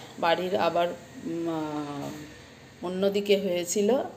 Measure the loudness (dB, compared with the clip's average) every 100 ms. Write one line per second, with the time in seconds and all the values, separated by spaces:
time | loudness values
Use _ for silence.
0 | -16 -2 2 2 2 2 2 2 2 -2
1 | -12 -10 -6 -4 -2 -2 -2 -4 -6 -6
2 | -8 -10 -14 -16 -20 -20 -20 -10 -6 2
3 | 2 4 4 4 2 0 0 2 4 2
4 | 0